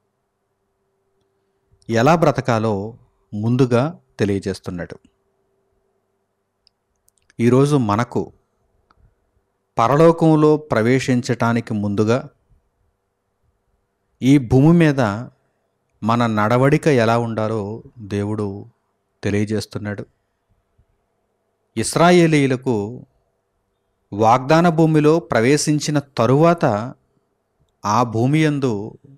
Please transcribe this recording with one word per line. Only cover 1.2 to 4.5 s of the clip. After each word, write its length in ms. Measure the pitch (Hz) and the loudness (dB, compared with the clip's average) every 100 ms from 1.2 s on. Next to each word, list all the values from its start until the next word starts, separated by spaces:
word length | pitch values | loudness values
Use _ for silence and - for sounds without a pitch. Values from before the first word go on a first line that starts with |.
| _ _ _ _ _ _ - | _ _ _ _ _ _ -6
ఎలా 260 | 113 123 170 | 0 2 2
బ్రతకాలో 800 | 156 135 127 113 110 101 104 117 _ _ _ | 2 0 -2 -2 -2 -4 -8 -16 _ _ _
ముందుగా 680 | 104 110 123 131 120 143 175 _ - | -6 -2 0 2 0 -2 -6 _ -6
తెలియజేస్తున్నాడు. 800 | 101 98 98 | -4 -4 -6